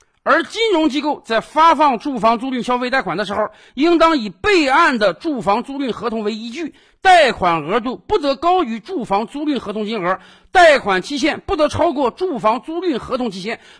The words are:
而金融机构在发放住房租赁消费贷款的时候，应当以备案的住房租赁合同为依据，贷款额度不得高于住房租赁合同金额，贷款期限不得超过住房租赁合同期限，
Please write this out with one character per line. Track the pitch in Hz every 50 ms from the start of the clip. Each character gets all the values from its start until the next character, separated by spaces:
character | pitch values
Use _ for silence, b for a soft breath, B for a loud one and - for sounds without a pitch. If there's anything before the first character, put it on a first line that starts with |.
| _ _ _ _ _
而 | 214 269 330 311
金 | - - 427 453 453 381
融 | 311 311 302
机 | 233 294 269
构 | 302 254 - -
在 | - 226 220 -
发 | - - 302 320 339 320
放 | 262 311 285 247 202
住 | - 294 269 220
房 | 185 226 233 220
租 | 240 269
赁 | 254 247 -
消 | 240 247 247
费 | 254 247
贷 | 254 269 -
款 | 190 156 190
的 | 214
时 | 180 202
候， | 196 214 202 b b b b b
应 | 247 285 339 349 311
当 | 330 330 320 277
以 | 214 208
备 | 165 - - 415 403 349 302
案 | 262 262 294 226 302 269 226
的 | 208 190 175
住 | - - 330 294 240 170
房 | 196 202 240 240
租 | - 277 277
赁 | 285 247
合 | 202 - 202 240
同 | 220 226 208
为 | 208 226
依 | 214 226 233
据， | 226 320 339 269 b b b b b b -
贷 | 381 370 339 294 240 -
款 | - 190 175 165 165 143
额 | 156 202 247
度 | 214 254 220
不 | - - - 415 392
得 | 285 277 269
高 | - - 339 359 370 339
于 | 226 226 220
住 | - - 381 302 220
房 | - 196 202 233
租 | 226 - 285 311
赁 | 302 285 220
合 | - 190 196
同 | 220 214
金 | 202 226 214 165
额， | 175 185 b b b b b b b
贷 | - 381 349 320 285 254
款 | - 202 190 185 180
期 | - 285 262
限 | 240 302 247 -
不 | - - 392
得 | 302 302 285
超 | - - 302 339 269
过 | 285 277 -
住 | - - 370 370 294 214
房 | 160 214 226 254 -
租 | - 320 349
赁 | 381 359 269
合 | 208 - - 240 240
同 | 254 226
期 | 175 190
限， | 175 214 233 B B B B